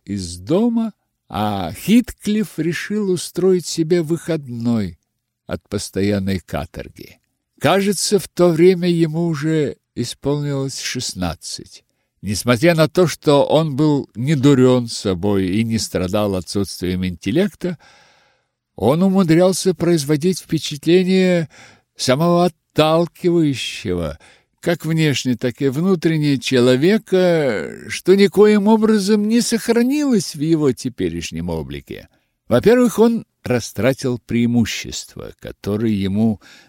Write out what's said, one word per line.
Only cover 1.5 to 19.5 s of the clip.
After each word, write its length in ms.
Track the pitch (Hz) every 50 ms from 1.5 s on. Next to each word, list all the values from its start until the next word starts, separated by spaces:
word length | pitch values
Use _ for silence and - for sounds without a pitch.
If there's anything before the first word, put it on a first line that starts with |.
| 101 98 92 80
Хитклифф 840 | 101 - - 175 220 247 - - - _ - 208 208 214 196 - - -
решил 520 | 156 170 165 - - - 208 214 208 190
устроить 540 | 180 170 - - - 175 180 190 185 180 -
себе 380 | - - 165 160 156 180 175
выходной 960 | 160 143 170 - - - 165 160 143 120 120 117 117 120 117 110 101 85 82 _ _ _ _ _ _ _ _ _ _
от 200 | - 90 90 _ -
постоянной 720 | 101 104 - - - 95 98 101 101 98 95 98 98 87
каторги. 800 | - - - 73 73 - - - - - - - - - - _ _ _ _ _ _ _ _ -
Кажется, 580 | - 143 180 202 196 208 185 - - - 208 185
в 100 | - -
то 220 | - - 175 175
время 400 | 160 156 175 185 190 170 180 175
ему 360 | 175 165 165 151 151 165 175
уже 500 | 170 160 139 151 160 160 156 143 120 - _ _ _ -
исполнилось 840 | - 120 - - _ - 139 147 147 143 143 143 135 135 135 - -
шестнадцать. 1040 | - - - 127 - - - 92 90 82 73 - - - - - - - - - _ _ _ _ _ _ _ _
Несмотря 520 | - 98 104 - - 120 123 107 147 175 170
на 140 | 160 156 -
то, 180 | - 175 180
что 380 | 147 - - - 156 143 143 131
он 320 | - - 156 160 156 131
был 340 | 127 156 151 147 139 - _ -
не 200 | 101 127 147 165
дурен 540 | 135 120 147 143 127 127 127 127 123 120 113
собой 600 | - - - 104 92 85 90 104 101 98 95 90
и 160 | 95 110 117
не 140 | 113 113 104
страдал 560 | - - - 90 92 90 101 104 104 101 95
отсутствием 720 | 92 90 - - 101 98 - - - 92 90 92 90 92
интеллекта, 720 | 92 87 - - 98 117 165 202 202 - - - 175 170 - _ _ _ _ _ _ _ _ _ _ _ _ _ _ _ _ _ _ -
он 280 | - 90 117 147 170
умудрялся 720 | 190 196 185 196 190 156 160 170 180 190